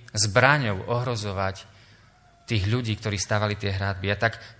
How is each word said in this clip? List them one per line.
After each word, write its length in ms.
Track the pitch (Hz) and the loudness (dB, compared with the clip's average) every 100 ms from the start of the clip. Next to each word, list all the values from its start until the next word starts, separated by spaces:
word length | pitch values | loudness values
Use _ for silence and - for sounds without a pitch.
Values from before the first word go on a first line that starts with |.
| - | -6
zbraňou 720 | 104 107 120 127 147 117 95 - | -2 2 6 6 6 2 -2 -2
ohrozovať 800 | 120 127 113 104 95 98 98 - - - - - _ _ - - | -2 -2 -2 -2 -2 -2 -4 -14 -20 -20 -20 -20 _ _ -16 -4
tých 240 | 110 98 | 0 0
ľudí, 240 | 123 113 | 0 -2
ktorí 240 | 101 110 101 | -4 -2 -2
stavali 400 | - 107 104 104 | 0 0 0 -2
tie 160 | 101 | -4
hradby. 400 | 95 98 95 98 | -2 -4 -2 -2
A 80 | 101 | 0
tak 160 | 117 - - | 0 -2 -16